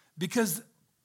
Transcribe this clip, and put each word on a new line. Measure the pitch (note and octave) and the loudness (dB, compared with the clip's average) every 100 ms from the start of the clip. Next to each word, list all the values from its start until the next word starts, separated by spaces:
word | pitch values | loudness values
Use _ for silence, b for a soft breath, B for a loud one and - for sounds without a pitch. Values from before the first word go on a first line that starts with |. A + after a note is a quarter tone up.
| b - | b -6
because | F3 B3 A3 E3 - _ _ _ | -2 2 2 0 -8 _ _ _